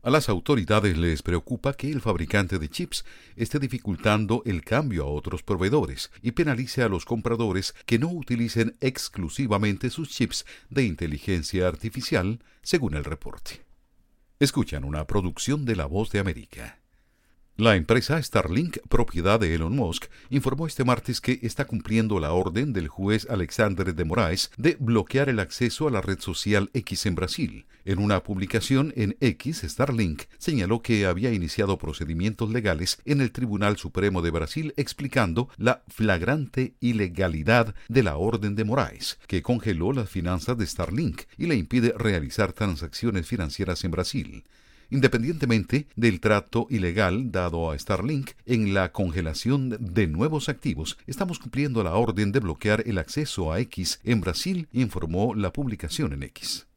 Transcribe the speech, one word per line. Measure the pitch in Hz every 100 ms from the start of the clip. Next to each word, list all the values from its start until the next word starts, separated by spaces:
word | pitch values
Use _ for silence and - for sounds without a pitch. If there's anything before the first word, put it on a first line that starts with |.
A | 131
las | 151 131
autoridades | 95 - 135 85 107 101
les | 80 85 78
preocupa | - 87 - 123 139
que | - 139
el | 143
fabricante | 117 90 113 104 90 92
de | 76
chips | - - - - - -
esté | - 117 147
dificultando | 135 123 101 90 107 107 104 117
el | 113 90
cambio | - 117 147 90
a | 69
otros | 73 - 90
proveedores | - 92 92 147 92 127 - -
y | 117
penalice | 139 156 120 127 -
a | 117
los | 90
compradores | - 113 113 113 113 95 - -
que | - 117
no | 160
utilicen | 175 - 120 117 117 113 -
exclusivamente | 131 131 - - 82 - 131 101 104 98 127
sus | 156 151
chips | - 113 - - - -
de | 131
inteligencia | 117 76 82 73 - 90 76 92 90
artificial, | 78 110 135 - 135 92 120 _ _
según | - 175 120
el | 76
reporte. | 71 78 - - - - - - _ _ _ _ _ _
Escuchan | 139 143 - 73
una | 69 76 76
producción | 104 90 - - 151
de | 127
La | 101 71
Voz | 90 110
de | 104
América. | 98 - - - 113 - _ _ _ _ _ _ _ -
La | 113
empresa | 98 73 117 - 156
Starlink, | - 107 92 147 175 - -
propiedad | - 117 85 90 110
de | 92
Elon | 80 80
Musk, | 135 92 85 - - -
informó | 135 131 131 160
este | -
martes | 127 117 - 117
que | - 127
está | 117 -
cumpliendo | 135 107 - 110 113 98
la | 76
orden | 87 92 92 147
del | 101 73
juez | - 98 110 -
Alexandre | 107 82 - 107 95 92
de | 80
Moraes | 80 92 90 95 - -
de | 131 -
bloquear | 117 113 95 135 139
el | 113
acceso | 92 - 120 - 156
a |
la | 107
red | 92 92
social | - 85 104 104 98
X | - - 98 107
en |
Brasil. | 85 92 - 123 - - -
En | - 101
una | 104 95
publicación | - 95 95 110 - 135 147
en | 123 104 -
X, | 127 - - 160
Starlink | 82 - 143 117 92 71 - -
señaló | - 143 98 113
que | - 107 95
había | 90 123
iniciado | 107 82 - 98 95
procedimientos | 76 - 78 82 101 104 107
legales | 120 104 78 92 -
en | - 143
el | 123
Tribunal | - 123 101 101 104
Supremo | 80 - 101 92
de | 82
Brasil | 80 - 156 156 -
explicando | 139 - 143 135 98 82 127 -
la | 117 127 -
flagrante | - 107 90 90 156 135 - 127 _
ilegalidad | 120 113 95 87 92 78 76 120 110 - -
de | 120
la | 101 73
orden | 98 113 104
de | 101
Moraes, | 104 131 95 - - -
que | - 92
congeló | - 120 110 82 90
las | 135 104
finanzas | 95 87 90 95 120
de | 95
Starlink | - 82 107 165 78 - -
y | 170
le |
impide | 135 - 127 117 -
realizar | - 90 69 - 98
transacciones | - 104 76 80 - 117 98
financieras | 80 113 80 - 95 87
en | 92
Brasil. | 82 85 - - - - _ _ _ -
Independientemente | 135 131 120 123 165 127 113 90 - 147 -
del | 117 87
trato | 107 104 - 113 123
ilegal | 120 90 90 95 98 127
dado | 92 87 82 82
a | 73
Starlink | - 95 110 147 139 -
en | - 120 104
la | 98 92
congelación | - 92 85 80 78 113 139 131 113
de | 107 87 90
nuevos | 78 147 151 147
activos, | 135 131 127 - - -
estamos | 127 185 170
cumpliendo | 120 131 143 117
la | 87
orden | 92 117 90 101
de | 123
bloquear | 98 78 104 107
el | 117 95
acceso | 80 - 151 - 80
a | 82
X | 117 - 87 -
en | 104 117
Brasil, | 90 82 175 185 156
informó | 120 117 95 82 87 117
la | 107 95
publicación | - 135 107 80 - 151
en | 69
X. | 69 - - - -